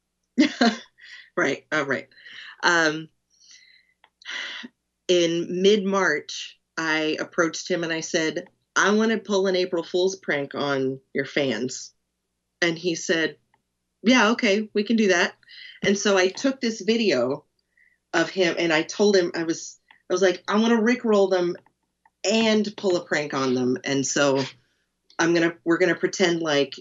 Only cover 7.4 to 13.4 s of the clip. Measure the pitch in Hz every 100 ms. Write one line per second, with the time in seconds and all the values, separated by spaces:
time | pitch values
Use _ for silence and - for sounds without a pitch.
7.4 | 165 165 - 175 165 165 156 170 156 165
8.4 | 180 _ _ - 180 208 226 220 - 196
9.4 | 196 185 180 175 165 180 190 190 - 147
10.4 | 139 - 143 135 131 135 _ - 139 151
11.4 | 135 110 127 - - _ _ _ _ _
12.4 | _ _ 170 165 175 165 - 165 156 -